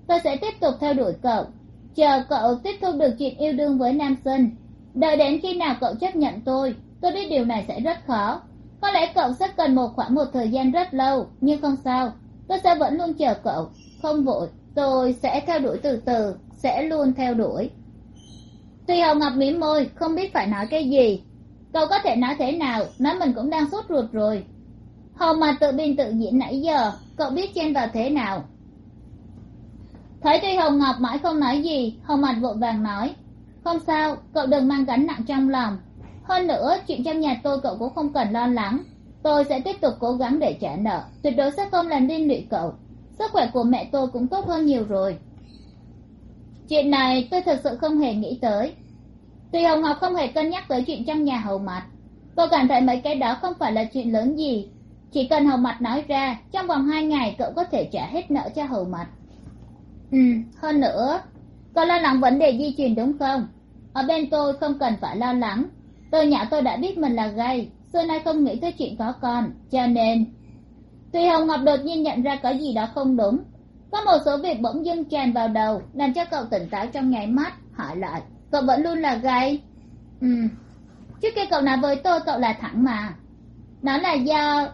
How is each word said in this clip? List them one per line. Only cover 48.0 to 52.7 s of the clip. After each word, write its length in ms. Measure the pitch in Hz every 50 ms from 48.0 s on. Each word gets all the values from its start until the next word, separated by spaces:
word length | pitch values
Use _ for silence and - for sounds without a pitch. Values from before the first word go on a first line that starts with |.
| 294 247 208
nghĩ 260 | 214 214 165 247 -
tới. 320 | - 226 208 202 233 320 - - - - - - - - - - - - - - - -
Tuy 120 | - 339 339
Hồng 180 | 330 311 311
Ngọc 160 | 320 294 285 -
không 160 | 370 359 359
hề 120 | 349 285 240
cân 220 | - 311 311 320
nhắc 140 | 359 370 - -
tới 160 | 269 247 254
chuyện 220 | - 302 240 240
trong 180 | 311 302 311 294
nhà 140 | 285 254 226
Hầu 220 | 208 202 196 196
Mạt, 240 | 196 190 180 185 180 - - - - - - - - - -
cô 120 | 339 339 330
cảm 160 | 339 294 262
thấy 140 | 254